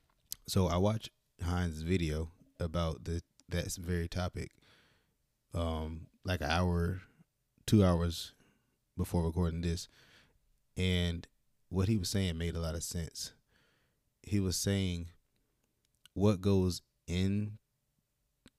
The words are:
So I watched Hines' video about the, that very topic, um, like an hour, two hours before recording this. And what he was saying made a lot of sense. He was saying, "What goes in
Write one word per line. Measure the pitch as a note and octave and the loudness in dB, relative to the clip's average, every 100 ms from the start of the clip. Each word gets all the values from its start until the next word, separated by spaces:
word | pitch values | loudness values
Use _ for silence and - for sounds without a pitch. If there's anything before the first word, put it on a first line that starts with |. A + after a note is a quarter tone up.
| _ _ - - - | _ _ -14 -12 -2
So | G2+ F2+ | 0 2
I | E2+ | 2
watched | G2+ A2 - _ _ - | 0 0 -6 _ _ -6
Hines' | F2 F2+ F2 D#2 | -2 0 -2 -2
video | D#2+ F#2 E2 D2+ E2 - - - | 0 0 0 -2 -4 -10 -16 -8
about | E2+ E2 E2 - - | -4 -2 -2 -2 -4
the, | E2+ - _ - | -6 -6 _ -8
that | F2 - - | -6 -4 -6
very | E2+ F2 E2+ | -4 -2 -2
topic, | F#2 F2+ - - _ _ _ _ _ _ _ _ _ _ | -4 -4 -6 -10 _ _ _ _ _ _ _ _ _ _
um, | F2 E2 D#2+ D#2+ E2 F2+ _ F#2+ | -4 -2 -2 -4 -8 -14 _ -4
like | F2+ | -2
an | D2 | 0
hour, | E2+ F2+ F2 E2+ F#2 - _ _ _ _ _ - | 2 2 2 0 -4 -10 _ _ _ _ _ 4
two | A2 | 6
hours | F#2 E2+ E2+ E2 - - _ _ _ _ _ - | 8 6 2 -2 -8 -16 _ _ _ _ _ -6
before | F2 F2 | -2 0
recording | E2 E2 E2+ E2 | 0 0 0 0
this. | E2+ E2+ - - - - _ _ _ _ _ - | -2 -4 -6 -18 -20 -20 _ _ _ _ _ -2
And | F#2 F2+ F2 E2+ - _ _ _ - | 2 2 0 -2 -8 _ _ _ -4
what | F2+ F#2+ | 0 2
he | A2 | 2
was | F2+ | 0
saying | G2+ F#2 E2 | 0 0 0
made | E2+ D#2+ | -2 -2
a | |
lot | D#2+ E2 | -4 -4
of | |
sense. | - F2 D#2 - - - _ _ _ _ _ _ _ _ | -6 -6 -6 -8 -14 -14 _ _ _ _ _ _ _ _
He | - G#2 | -2 0
was | F#2+ F2 | 2 0
saying, | G2+ G2 F#2+ F2 E2+ - _ _ _ _ _ _ _ _ - | 0 0 0 -2 -8 -14 _ _ _ _ _ _ _ _ -10
"What | - G2+ F#2+ | 2 4 4
goes | G2 G2 F#2 E2+ - _ - | 4 4 4 0 -8 _ -4
in | F2 F#2+ G2+ G#2+ G#2+ _ _ _ _ _ _ _ _ _ | 0 2 0 -2 -8 _ _ _ _ _ _ _ _ _